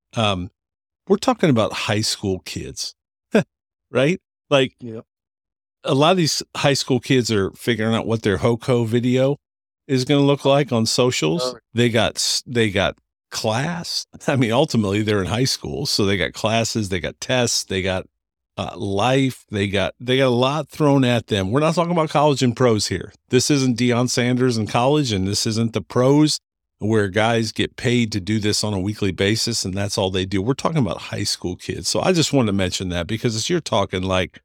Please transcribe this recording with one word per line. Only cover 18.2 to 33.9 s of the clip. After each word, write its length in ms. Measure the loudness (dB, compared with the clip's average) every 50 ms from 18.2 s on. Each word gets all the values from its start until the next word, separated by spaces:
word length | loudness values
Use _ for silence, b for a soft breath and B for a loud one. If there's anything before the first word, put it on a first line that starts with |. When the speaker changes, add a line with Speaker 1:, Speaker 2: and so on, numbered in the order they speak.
| _ _ _ _ _ _ -10 -10
Speaker 1:
uh, 180 | -8 -8 -8 -8
life, 680 | -6 -4 -2 0 0 2 2 2 2 0 -2 -6 _ -8
they 160 | -4 -4 -2 0
got, 260 | 0 0 -2 -2 -4 -8
they 160 | -2 0 2 2
got 100 | 4 2
a 20 |
lot 380 | 2 2 2 0 0 -4 -6 -8
thrown 360 | -4 0 2 4 4 4 4
at 220 | 4 2 0 0 0
them. 220 | -2 0 0 0
We're 100 | 0 2
not 140 | 2 2 2
talking 180 | 0 0 0 0
about 160 | 0 0 0
college 340 | 2 2 4 4 2 2 2
and 120 | 0 2
pros 320 | 2 2 2 4 2 0 -2
here. 260 | -4 -6 -8 -10 -18 _ _ 2
This 200 | 2 2 4 4
isn't 280 | 2 2 2 0 0 0
Deion 320 | 2 2 2 2 0 0
Sanders 480 | 0 0 0 0 0 2 0 0 0 0
in 100 | -2 0
college, 440 | 0 2 2 2 2 2 0 0 0
and 140 | -2 0 0
this 180 | -2 -2 -2 -2
isn't 260 | 0 0 -2 -2 -2
the 80 | -4
pros 580 | -6 -4 0 2 4 4 6 4 4 2 0 -4 _ _ _ _ _ _ _ -6
where 280 | -4 0 0 2 0 0
guys 420 | 0 0 2 2 2 0 0 -2 -2
get 240 | -4 -4 -4 -4 -4
paid 340 | -2 0 2 2 0 0
to 80 | -2 -6
do 200 | -2 -2 -2 0
this 240 | 0 0 0 0 -2
on 100 | -2 -2
a 60 | -2
weekly 320 | -2 -4 -4 -2 -2 -2
basis, 520 | 0 0 0 0 2 0 -2 -4 -4 -4 -4
and 80 | -4 -4
that's 240 | -4 -6 -4 -2 -2
all 140 | -2 0
they 140 | 0 -2 -2
do. 160 | -2 -2 -2
We're 120 | 0 0 -2
talking 220 | -2 -2 -2 0 0
about 200 | 0 0 -2 -6 -8
high 200 | -10 -8 -6 -4
school 320 | -6 -6 -6 -6 -8 -8
kids. 320 | -8 -8 -10 -8 -6 -4 -4
So 140 | -2 0
I 100 | 0 2 2
just 200 | 2 2 2 2
wanted 140 | 2 2 2
to 60 | 0
mention 360 | 0 0 -2 -2 -4 -6 -4
that 180 | -4 -4 -4 -4
because 280 | -6 -2 -2 -2 -2
as 140 | -2 -2 -2
you're 120 | -2 -2
talking, 420 | -2 0 0 0 0 0